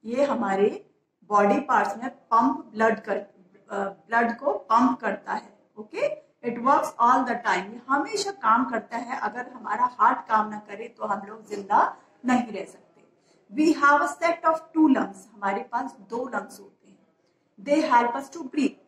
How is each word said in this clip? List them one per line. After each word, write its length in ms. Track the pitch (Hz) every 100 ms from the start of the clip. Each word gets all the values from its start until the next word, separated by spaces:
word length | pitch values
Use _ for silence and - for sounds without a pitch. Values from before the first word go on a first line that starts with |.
ये 200 | 220 247
हमारे 640 | 285 240 202 190 208 302 - _ _ _ _
बॉडी 320 | 208 202 285
पार्ट्स 360 | - 233 - 214
में 140 | 254
पंप 600 | - _ 226 254 - -
ब्लड 260 | 214 226 208
कर, 160 | - 202
अ, 680 | - _ _ _ _ 202
ब्लड 540 | 196 196 _ 226 233 233
को 140 | 285
पंप 480 | - - 226 254 254
करता 320 | 220 202 -
है। 260 | - - _ _ -
ओके, 440 | 214 349 587 - _ _ 240
it 100 | 233
works 300 | 240 302 - -
all 160 | 233 262
the 200 | 247 226
time, 320 | 220 185 196
ये 100 | 240 -
हमेशा 420 | 277 320 415 392
काम 340 | 403 226 226
करता 320 | 254 233 - 226
है। 240 | 240 262
अगर 280 | 208 233 247
हमारा 420 | 240 214 214 - -
हार्ट 280 | 214 262 -
काम 200 | 220 214
ना 100 | 208
करे, 300 | - 202 233
तो 160 | _
हम 220 | 214 202 202
लोग 200 | 220 214
जिंदा 500 | 208 196 220 - - _ _ 247
नहीं 260 | 247 220
रह 120 | 196
सकते। 440 | 190 - _ _ _ _ _ _ _
We 200 | 208 311
have 260 | - 277 294
a 120 | 359
set 300 | - 339 339
of 120 | 330
two 340 | 320 - 320 311
lungs, 280 | 240 190 - -
हमारे 280 | - 196 196
पास 340 | - 240 269 -
दो 280 | 196 233 262
लंग्स 320 | 214 190 -
होते 280 | 196 _ _
हैं। 180 | _ _ _ _ _ _ _
They 260 | 196 294 -
help 260 | 240 240 240
us 160 | 269
to 100 | 339
breathe 300 | 269 302 254 -